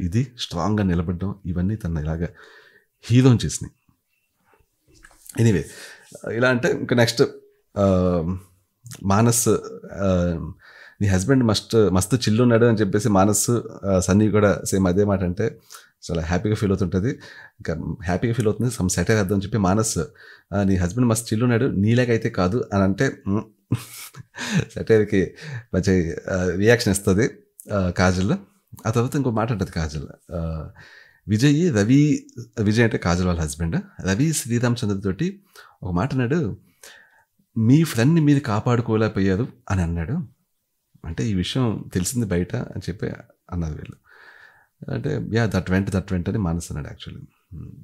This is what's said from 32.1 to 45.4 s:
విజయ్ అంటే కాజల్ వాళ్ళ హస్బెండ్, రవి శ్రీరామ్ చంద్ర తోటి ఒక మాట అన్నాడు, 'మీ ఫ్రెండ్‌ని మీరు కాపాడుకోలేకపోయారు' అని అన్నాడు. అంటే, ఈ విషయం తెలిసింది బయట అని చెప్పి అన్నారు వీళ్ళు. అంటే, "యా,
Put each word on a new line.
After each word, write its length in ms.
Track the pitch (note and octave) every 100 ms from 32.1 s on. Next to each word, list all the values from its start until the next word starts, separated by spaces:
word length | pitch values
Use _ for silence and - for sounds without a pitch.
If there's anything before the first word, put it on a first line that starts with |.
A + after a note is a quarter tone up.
| C3+ - - A#2 -
విజయ్ 240 | G#2 G#2+
అంటే 140 | A#2 -
కాజల్ 300 | F2+ F2 F2+
వాళ్ళ 140 | E2+
హస్బెండ్, 400 | D#2 D2 E2 B2+ - - F2
రవి 280 | G2 D#3
శ్రీరామ్ 420 | D3+ A#2 A#2 B2 A#2+ G#2
చంద్ర 140 | G2
తోటి 440 | G2 F#2 F3 G3 _ - - _
ఒక 80 | G2
మాట 200 | F2 B2+
అన్నాడు, 460 | C3 A#2+ E3 A2+ - _ _ - - _ _ _ _ _ -
'మీ 260 | A2 D3
ఫ్రెండ్‌ని 380 | D#3+ A#2 B2 E3
మీరు 180 | D3 C#3
కాపాడుకోలేకపోయారు' 1080 | C#3+ G#2 B2+ A#2 A2+ A2 G#2+ G2 G2 F#2+ C3 - -
అని 120 | F#2+
అన్నాడు. 360 | E2 E2+ D#2+ D#3+ C3+ _ _ _ _ _ _ _ -
అంటే, 220 | E2 B2
ఈ 60 |
విషయం 560 | F#2+ E2+ C3+ B2 G2 -
తెలిసింది 320 | - F2+ B2 G#2+
బయట 300 | F2 F2+ -
అని 240 | - -
చెప్పి 280 | F2 E2 D#2+ - - _ -
అన్నారు 220 | F2+ D#2+
వీళ్ళు. 320 | D2 - - _ _ - - - _ _ _ -
అంటే, 440 | - - - -
"యా, 80 | A2+